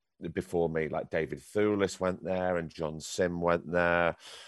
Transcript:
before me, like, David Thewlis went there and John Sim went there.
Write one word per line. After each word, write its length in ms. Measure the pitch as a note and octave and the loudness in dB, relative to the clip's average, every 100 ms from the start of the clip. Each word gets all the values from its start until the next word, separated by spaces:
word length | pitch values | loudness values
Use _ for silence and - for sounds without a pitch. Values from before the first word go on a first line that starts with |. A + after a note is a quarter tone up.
| _ _ F2 | _ _ -8
before 380 | F2 - F2 E2 | -6 -2 0 0
me, 180 | D#2+ D2+ | 0 -2
like, 220 | D#2 - | -4 -4
David 320 | E2+ D#2 D2 | -4 -4 -6
Thewlis 580 | - G#2 G#2 G#2 F#2+ - | -4 0 2 2 0 0
went 240 | F#2 F#2 | -2 -2
there 340 | E2+ F#2 F2+ F2 | -4 -2 0 -2
and 160 | E2 | -4
John 260 | - D#2 D#2 | -6 -6 -6
Sim 420 | - - F2+ F2 | -8 0 0 2
went 280 | E2+ E2+ D2+ | 2 2 2
there. 440 | F2 F2 E2+ E2+ - - - | 2 4 4 2 0 -12 -18